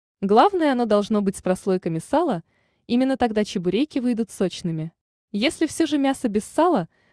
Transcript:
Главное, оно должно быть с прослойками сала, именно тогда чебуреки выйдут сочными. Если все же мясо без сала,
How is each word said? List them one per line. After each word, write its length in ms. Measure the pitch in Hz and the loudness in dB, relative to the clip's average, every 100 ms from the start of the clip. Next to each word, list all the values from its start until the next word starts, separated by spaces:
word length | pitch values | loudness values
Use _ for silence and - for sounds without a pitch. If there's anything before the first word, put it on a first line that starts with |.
| _ - | _ -6
Главное, 520 | 196 220 381 370 302 | 2 6 6 4 2
оно 120 | 247 | 2
должно 380 | 226 208 202 214 | 2 2 2 0
быть 140 | 196 - | 0 -2
с 60 | |
прослойками 580 | 185 185 196 185 175 165 | -2 -2 -2 -2 -2 -6
сала, 440 | - 285 339 175 - _ _ _ - | -2 0 0 -2 -8 _ _ _ -2
именно 300 | 240 262 269 | 0 0 0
тогда 260 | 247 214 | 0 0
чебуреки 580 | 208 196 175 196 294 277 | -2 -2 -2 0 0 -2
выйдут 300 | 247 226 220 | -2 -2 -4
сочными. 640 | - 185 - 175 160 160 _ _ _ _ | -4 -4 -4 -6 -6 -8 _ _ _ _
Если 340 | 202 277 - 311 | -2 -2 0 -2
все 200 | - 320 | -2 -2
же 100 | 294 | 0
мясо 320 | 269 269 233 | 0 0 -2
без 160 | 202 | -4
сала, 460 | - - 349 254 165 _ _ | -4 0 2 2 -2 _ _